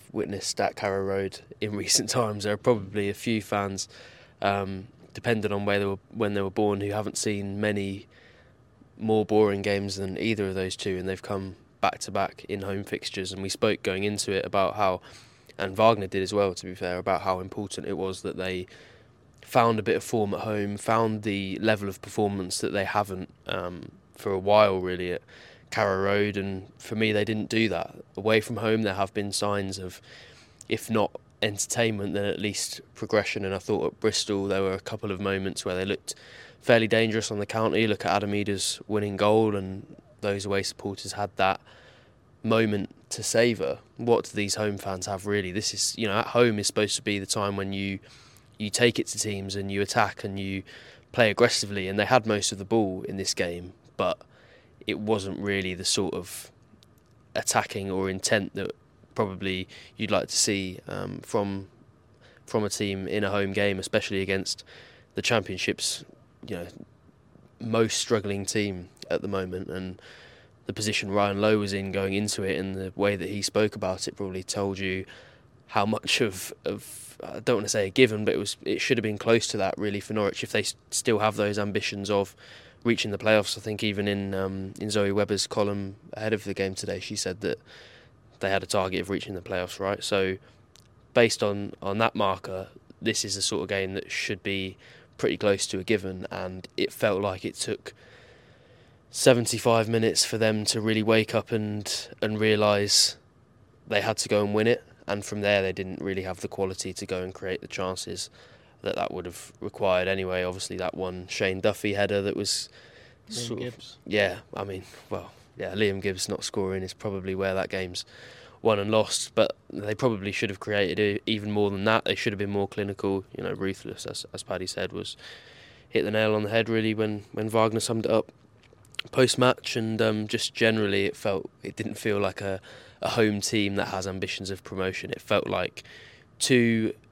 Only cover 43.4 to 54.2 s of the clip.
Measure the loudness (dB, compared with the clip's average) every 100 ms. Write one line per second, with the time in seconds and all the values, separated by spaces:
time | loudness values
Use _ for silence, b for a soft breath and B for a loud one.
43.4 | 4 2 -2 -4 -10 -4 4 4 4 -2
44.4 | -2 0 -2 -2 -6 -6 -4 -6 -2 -2
45.4 | -2 -4 -4 -2 -4 -2 0 0 2 4
46.4 | 4 4 0 0 0 0 -2 -2 -2 -2
47.4 | 0 -2 -4 -2 -2 -4 b b b b
48.4 | b -10 -6 4 4 4 -2 -4 -4 -4
49.4 | -6 -6 -4 -2 0 2 2 0 -8 -6
50.4 | -4 -6 -8 B B B _ 4 4 6
51.4 | 4 4 -2 -4 -2 0 4 4 4 2
52.4 | 0 -4 2 2 4 -2 -6 -4 -4 -2
53.4 | -2 -4 -10 -16 _ -2 -2 -2